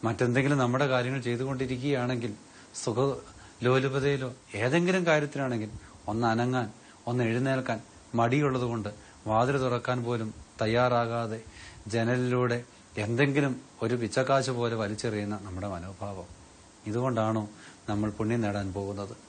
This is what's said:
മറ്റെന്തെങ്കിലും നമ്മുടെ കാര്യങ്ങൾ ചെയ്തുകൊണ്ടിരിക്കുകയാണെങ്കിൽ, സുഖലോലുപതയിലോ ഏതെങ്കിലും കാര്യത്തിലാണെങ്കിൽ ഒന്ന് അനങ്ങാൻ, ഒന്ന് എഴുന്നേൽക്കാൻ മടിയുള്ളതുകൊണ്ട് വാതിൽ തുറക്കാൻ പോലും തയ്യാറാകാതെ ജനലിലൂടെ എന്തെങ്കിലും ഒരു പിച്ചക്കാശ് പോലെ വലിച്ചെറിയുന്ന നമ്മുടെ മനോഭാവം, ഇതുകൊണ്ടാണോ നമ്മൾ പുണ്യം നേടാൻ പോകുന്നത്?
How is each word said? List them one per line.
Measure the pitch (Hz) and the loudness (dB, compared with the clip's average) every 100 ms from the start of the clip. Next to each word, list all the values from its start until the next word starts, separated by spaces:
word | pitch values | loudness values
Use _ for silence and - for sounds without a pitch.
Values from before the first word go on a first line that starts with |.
മറ്റെന്തെങ്കിലും | 110 113 123 123 135 143 | -2 2 2 4 2 2
നമ്മുടെ | 123 127 143 | 2 2 2
കാര്യങ്ങൾ | 127 123 135 | 2 0 -2
ചെയ്തുകൊണ്ടിരിക്കുകയാണെങ്കിൽ, | 123 120 131 131 131 127 139 135 123 127 113 104 - - - | -2 -2 -2 -2 -2 -2 0 0 0 -2 -4 -8 -14 -20 -18
സുഖലോലുപതയിലോ | - - 110 139 123 - - - - 120 131 135 135 139 139 127 120 - | -8 -4 0 0 0 -8 -20 -20 -2 4 4 4 0 0 0 -2 -8 -10
ഏതെങ്കിലും | 101 117 160 175 190 170 | -2 2 2 4 2 4
കാര്യത്തിലാണെങ്കിൽ | 151 147 143 135 120 107 113 - - - | 4 2 -2 -2 -2 -4 -8 -16 -14 -6
ഒന്ന് | 110 117 | 0 2
അനങ്ങാൻ, | 113 120 127 104 - - - - | 2 2 0 -2 -8 -20 -14 -4
ഒന്ന് | 123 | 0
എഴുന്നേൽക്കാൻ | 120 117 135 131 127 113 - - - | 2 2 2 0 -2 -6 -6 -20 -6
മടിയുള്ളതുകൊണ്ട് | 117 117 135 147 131 120 117 101 - - - - | 0 2 4 2 2 0 -2 -4 -8 -18 -12 0
വാതിൽ | 110 127 139 | 2 4 2
തുറക്കാൻ | 131 120 120 123 | 2 0 0 -2
പോലും | 120 120 110 - - - | 0 -2 -4 -8 -18 -4
തയ്യാറാകാതെ | 110 117 123 120 117 117 113 110 - - - - - | 0 4 4 4 2 -2 -4 -6 -10 -18 -18 -16 -4
ജനലിലൂടെ | 117 113 127 127 123 123 120 120 - - - | 0 2 2 2 2 2 0 -4 -18 -14 -6
എന്തെങ്കിലും | 107 117 143 139 139 123 - - | -2 2 4 4 2 0 -8 -4
ഒരു | - | -2
പിച്ചക്കാശ് | 123 113 131 131 135 127 | 0 0 0 2 2 2
പോലെ | 123 120 | 0 0
വലിച്ചെറിയുന്ന | 113 104 107 120 107 101 104 | 0 -2 -2 -2 -2 -4 -6
നമ്മുടെ | 98 92 101 | -6 -8 -6
മനോഭാവം, | 90 87 92 101 95 87 - - - - - - | -6 -8 -10 -10 -10 -12 -16 -20 -20 -20 -14 -4
ഇതുകൊണ്ടാണോ | 107 131 113 110 110 104 - - - - | -2 0 2 2 0 -2 -10 -20 -18 -6
നമ്മൾ | 104 107 | -2 -2
പുണ്യം | 104 110 120 | -2 -2 0
നേടാൻ | 107 101 101 | 0 -2 -4
പോകുന്നത്? | 95 98 101 98 113 | -4 -6 -6 -8 -10